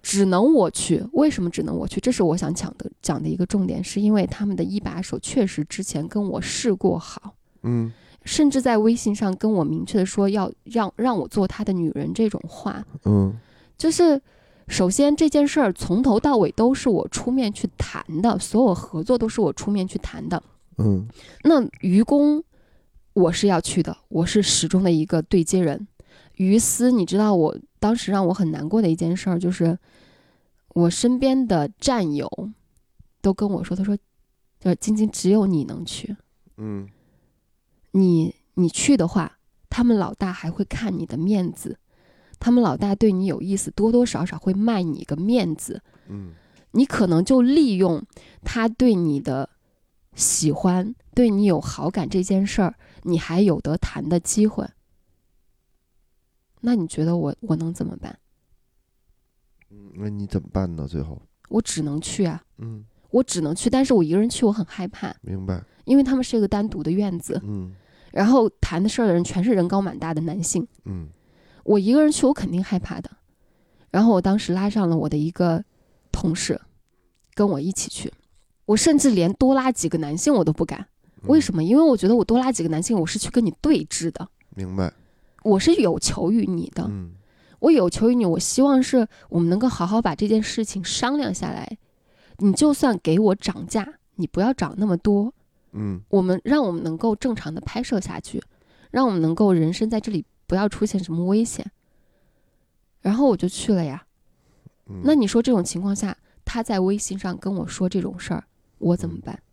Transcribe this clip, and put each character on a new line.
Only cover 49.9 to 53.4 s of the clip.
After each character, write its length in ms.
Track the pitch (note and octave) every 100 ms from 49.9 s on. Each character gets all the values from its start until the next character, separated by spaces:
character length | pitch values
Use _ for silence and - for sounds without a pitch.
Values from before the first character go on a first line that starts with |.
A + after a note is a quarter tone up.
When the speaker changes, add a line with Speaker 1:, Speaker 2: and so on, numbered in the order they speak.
| _ _ -
Speaker 1:
喜 380 | - - D#3
欢， 420 | D3+ F#3 F3+ G3 B3 _
对 160 | - A#3+
你 140 | G3+
有 160 | G#3 D#3+
好 300 | - - D3
感 180 | G3 E3
这 160 | F#3+
件 240 | F#3 F#3+ G3+
事 140 | -
儿， 140 | F3+ - _ -
你 160 | - E3+
还 220 | - E3+